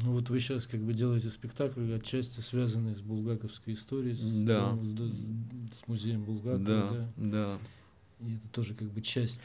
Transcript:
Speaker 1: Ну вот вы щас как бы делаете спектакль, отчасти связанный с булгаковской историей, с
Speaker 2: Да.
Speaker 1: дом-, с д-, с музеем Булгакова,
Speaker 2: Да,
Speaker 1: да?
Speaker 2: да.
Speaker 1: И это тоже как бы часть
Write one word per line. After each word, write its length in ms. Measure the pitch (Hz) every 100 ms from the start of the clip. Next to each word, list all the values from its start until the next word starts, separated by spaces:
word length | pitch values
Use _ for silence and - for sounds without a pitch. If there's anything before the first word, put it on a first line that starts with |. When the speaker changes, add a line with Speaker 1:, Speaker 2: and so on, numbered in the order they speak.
Speaker 1:
Ну 100 | 120
вот 180 | 123 123
вы 100 | 127
щас 260 | 123 127 -
как 140 | 113
бы 120 | 110
делаете 360 | 110 123 120 113
спектакль, 640 | - 117 - 139 127 113
отчасти 460 | 113 - 127 120 -
связанный 540 | - 123 120 113 113
с 60 | 101
булгаковской 720 | 104 110 110 113 110 - -
историей, 400 | 107 - 135 127
с 60 | 117 113 110
Speaker 2:
Да. 260 | 110 107 101
Speaker 1:
дом-, 140 | 113
с 80 | 107
д-, 800 | 107 117 107 107 113 117 123 113 -
с 40 | -
музеем 360 | 110 110 110
Булгакова, 340 | 104 107 117 98
Speaker 2:
Да, 260 | 101 110 101
Speaker 1:
да? 160 | 120 117 113
Speaker 2:
да. 420 | 107 107 101 98 104 - - - - -
Speaker 1:
И 140 | 117
это 140 | 113 110
тоже 220 | - 104
как 140 | 110 107
бы 100 | 104
часть 380 | - 127 120 -